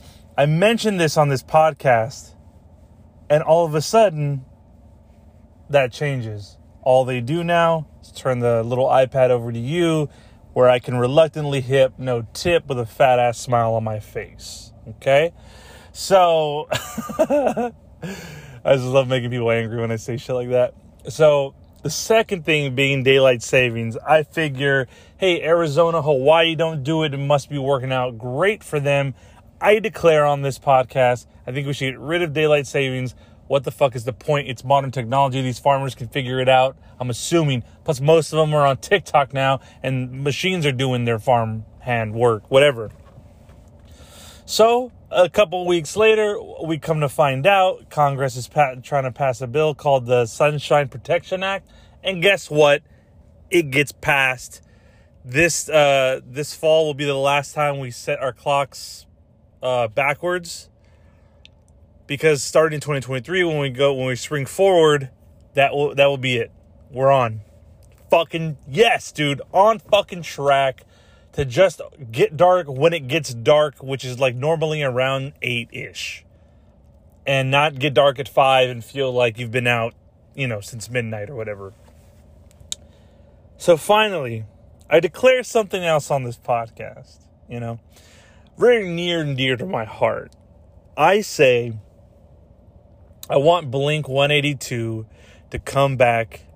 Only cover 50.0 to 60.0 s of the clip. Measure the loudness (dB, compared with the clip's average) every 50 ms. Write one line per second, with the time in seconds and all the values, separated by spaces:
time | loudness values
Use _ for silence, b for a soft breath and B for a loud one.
50 | 2 2 2 2 2 0 0 0 0 0 0 -2 -2 0 0 2 0 0 -8 -14
51 | -6 -4 -4 -4 -2 -6 -6 -6 -4 -6 -6 -8 -10 b b b b b b b
52 | b -6 -6 0 2 2 2 2 -2 -4 2 4 6 6 4 2 0 b b b
53 | b b b b b _ _ _ -10 0 0 0 0 2 0 0 -2 -2 -4 -6
54 | -2 0 0 2 0 0 -2 -6 -10 -18 -20 -20 b b b b b b b b
55 | b b b b -18 -6 0 0 2 2 0 -4 -6 0 4 4 4 6 4 4
56 | 2 2 0 -4 -8 -12 -10 -10 -8 -8 -8 -2 2 2 4 4 2 0 -2 -4
57 | -4 -4 -2 0 0 0 0 0 -2 -4 -4 -2 -2 -2 -2 -4 -8 -12 -14 -12
58 | -6 -6 -6 -4 -4 -6 -6 -6 -4 -2 0 0 -2 -4 -8 -16 -18 -18 -20 -20
59 | -20 _ _ _ _ _ _ _ _ _ _ _ -6 -4 -2 -2 -2 -2 -2 -2